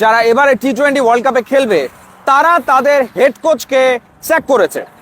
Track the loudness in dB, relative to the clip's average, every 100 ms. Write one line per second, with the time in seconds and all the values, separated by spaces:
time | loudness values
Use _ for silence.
0 | 0 2 2 2 2 0 -2 -2 -2 0
1 | 0 0 0 -2 -2 -2 0 -2 -2 -12
2 | -20 -10 -2 2 2 0 0 0 2 0
3 | -2 0 -2 0 -4 -4 -2 0 0 -2
4 | _ _ -4 -4 0 0 0 -4 -14 -20